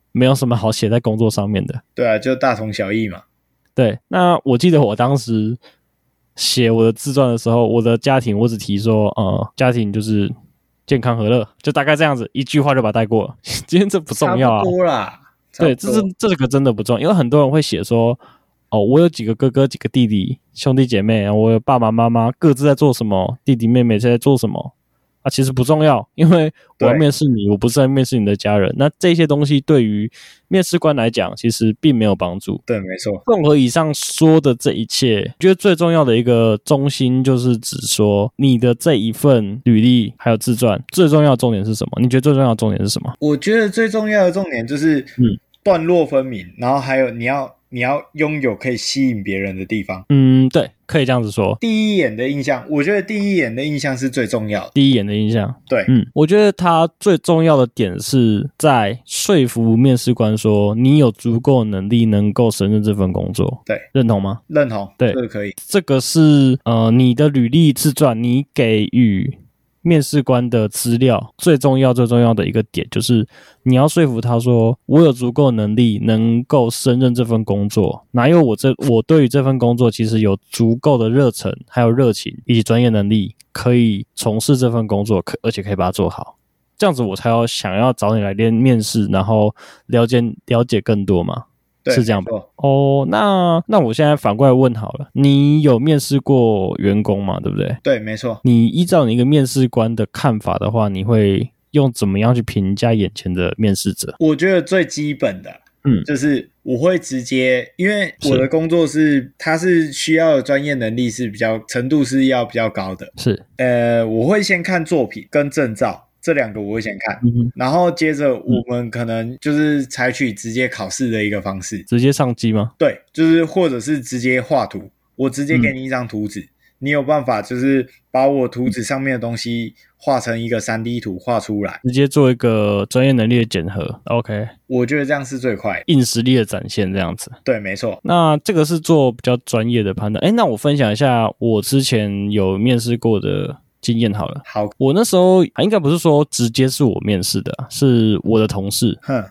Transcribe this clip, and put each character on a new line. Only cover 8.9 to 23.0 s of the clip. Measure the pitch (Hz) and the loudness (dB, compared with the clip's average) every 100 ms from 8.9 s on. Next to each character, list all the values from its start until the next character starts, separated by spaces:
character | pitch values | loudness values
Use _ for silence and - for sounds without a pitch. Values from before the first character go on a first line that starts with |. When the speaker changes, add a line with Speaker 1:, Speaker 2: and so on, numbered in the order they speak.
| 107 104 - | 2 0 0
Speaker 1:
呃， | 95 98 107 - | -2 -2 -4 -2
家 | 127 | 0
庭 | 120 104 | 0 -2
就 | 107 | -4
是 | 107 107 101 - _ _ _ _ - | -2 0 -2 -6 _ _ _ _ -4
健 | 135 | -2
康 | 123 117 | 0 -2
和 | 107 | 0
乐， | 123 107 _ | 0 -2 _
就 | 151 | -4
大 | 143 | -2
概 | 139 147 | 0 2
这 | |
样 | 156 131 | 0 -2
子， | 110 | -6
一 | 135 | -6
句 | 127 147 | -2 0
话 | 143 131 | 0 0
就 | |
把 | 110 | 0
它 | 110 | 0
带 | 110 | 0
过 | 113 | 0
了。 | 95 - | -2 -10
<laughs> | - - - | -12 -12 -2
今 | 175 | 0
天 | 202 | 0
这 | 190 | -2
不 | 156 | -4
重 | - 143 120 | -4 -2 0
要 | 127 | 2
啊。 | 107 | 2
Speaker 2:
差 | 98 | 0
不 | |
多 | 180 175 | 0 0
啦， | 123 95 - _ _ _ - | -2 -6 -12 _ _ _ -2
Speaker 1:
对， | 165 - | 0 0
Speaker 2:
差 | 202 | 0
不 | |
多。 | 220 | 0
Speaker 1:
这 | 196 | -2
是， | - | -2
这 | 214 160 | -2 0
个 | 127 | 0
真 | 135 | 2
的 | 135 | 2
不 | 110 | 0
重 | 107 113 | -2 0
要， | |
因 | 156 | 2
为 | |
很 | 190 120 | 2 2
多 | 147 | 2
人 | 135 | 2
会 | 151 | 2
写 | 143 101 | 0 -4
说， | 101 117 117 123 - _ _ _ - | -2 0 0 -2 -8 _ _ _ -4
哦， | 110 | -2
我 | 104 143 | 2 4
有 | 170 | 2
几 | 156 | 0
个 | 110 | -4
哥 | 110 135 | -2 0
哥、 | 135 139 | 2 0
几 | - | -2
个 | 120 | -4
弟 | 131 117 | 0 2
弟、 | 104 92 131 _ | 0 -2 -6 _
兄 | - 139 131 | -6 0 2
弟 | 127 | 2
姐 | 107 | 0
妹， | 104 110 101 | 0 0 2
我 | 107 110 | 2 2
有 | 113 | 2
爸 | - 120 | 2 0
爸 | 110 | 2
妈 | 113 117 | 2 2
妈 | 117 117 | 2 0
各 | - 160 | 0 2
自 | 131 147 | 2 2
在 | 135 | 2
做 | 147 | 2
什 | 120 | 0